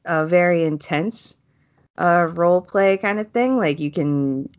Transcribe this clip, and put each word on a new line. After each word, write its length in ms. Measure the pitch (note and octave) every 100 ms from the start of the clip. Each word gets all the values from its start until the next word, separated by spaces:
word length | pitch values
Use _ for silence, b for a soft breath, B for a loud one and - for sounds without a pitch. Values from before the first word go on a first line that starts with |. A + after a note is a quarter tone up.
| -
a 200 | D#3+ D#3
very 380 | F3 F3 F3
intense, 720 | D#3+ D3+ - D3+ G3 - - - _ _ _ _ _ -
uh, 320 | F3 F3 E3
role 280 | E3+ F3 F3+
play 360 | F3+ G3+ G3 G3
kind 220 | G3+ G#3
of 80 | G#3+
thing. 260 | A#3+ B3+ C4
Like, 220 | E3+ D3+
you 120 | D3
can, 560 | D#3+ D3 C#3+ C#3 C3+ C#3